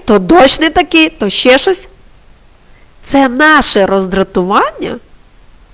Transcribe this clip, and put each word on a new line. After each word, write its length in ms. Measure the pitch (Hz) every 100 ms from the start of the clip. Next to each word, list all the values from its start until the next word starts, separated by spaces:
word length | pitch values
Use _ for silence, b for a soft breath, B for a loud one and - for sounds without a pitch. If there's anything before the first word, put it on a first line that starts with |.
| -
то 140 | 208
дощ 400 | 180 349 277 -
не 100 | 320
такий, 400 | 359 320 320 311
то 200 | - 202
ще 280 | - 247 269
щось. 300 | 381 359 - - - - - - _ _ b b b b
Це 260 | - 277 269
наше 560 | 254 311 302 - 214 190
роздратування, 1120 | 196 185 190 185 190 180 220 571 587 - 240 - - _ _ - - _